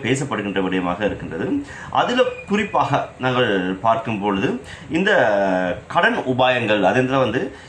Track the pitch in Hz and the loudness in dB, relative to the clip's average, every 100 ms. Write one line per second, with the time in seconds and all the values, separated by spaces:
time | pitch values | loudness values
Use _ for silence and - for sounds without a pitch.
0 | 120 135 135 104 101 95 92 92 90 90 | 0 -2 -2 -4 -2 -2 0 0 -2 -2
1 | 101 85 85 82 131 - - - - 135 | -2 -4 -8 -6 -2 -4 -6 -14 -4 0
2 | 202 247 247 - - 208 - 156 139 135 | 2 2 0 -2 -2 -2 0 0 0 0
3 | - - 127 127 117 95 92 95 113 113 | -2 -4 0 2 2 2 0 0 2 2
4 | 120 104 104 98 151 - - - - 165 | 0 -2 0 0 0 -4 -8 -16 -4 0
5 | 196 180 117 101 98 92 90 - - 165 | 2 4 4 4 2 2 0 -4 -4 0
6 | 214 233 127 123 127 123 107 107 92 120 | 2 0 -2 2 2 2 2 2 4 4
7 | 127 135 120 127 - - | 2 2 2 0 -4 -8